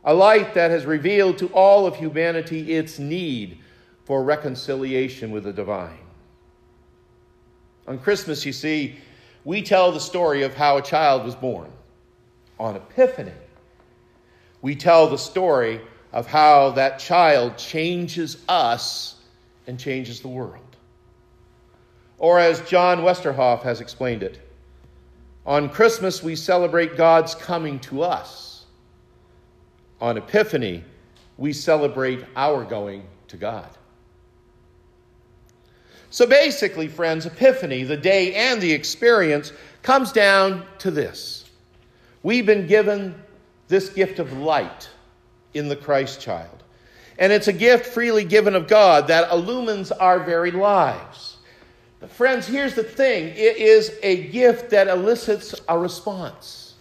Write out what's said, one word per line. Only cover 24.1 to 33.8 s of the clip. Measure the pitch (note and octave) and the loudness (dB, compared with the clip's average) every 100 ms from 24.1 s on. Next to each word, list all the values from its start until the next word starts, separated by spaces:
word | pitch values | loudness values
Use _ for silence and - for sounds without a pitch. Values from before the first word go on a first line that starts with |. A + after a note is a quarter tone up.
| A2+ | -6
it, | F#2+ - - _ _ _ _ _ _ _ - - - | -10 -12 -20 _ _ _ _ _ _ _ -20 -20 -4
on | C#3+ D3 | -2 -2
Christmas | - A3+ A3+ F#3+ F3 | 2 2 2 -6 -6
we | E3 | -8
celebrate | D#3+ - F3+ F3 E3+ E3 - | -8 -2 0 2 0 -2 2
God's | E3 E3 D#3+ | 4 6 2
coming | - - F3 D#3 C#3 | -8 -8 -6 -6 -10
to | - C3+ | -10 -6
us. | F3 D#3 - - - - _ _ _ _ _ _ _ _ _ _ _ _ _ _ | -4 -4 -8 -20 -20 -20 _ _ _ _ _ _ _ _ _ _ _ _ _ _
On | A#2 A2+ | -6 -6
Epiphany, | - G#3 G#3 D3 A2 E2+ - _ _ _ _ - | -2 -2 0 -2 -6 -10 -14 _ _ _ _ -10
we | C#3+ | -8
celebrate | D3+ - D#3 C#3+ A2+ C3 B2+ - - | -6 0 0 0 -2 -6 -6 -10 -4
our | C#3+ C#3+ | -2 -2
going | A2 A2+ G2+ G2 F#2+ _ _ | -4 -10 -10 -12 -20 _ _
to | F2+ | -12
God. | G#2 A2 - _ | -10 -10 -16 _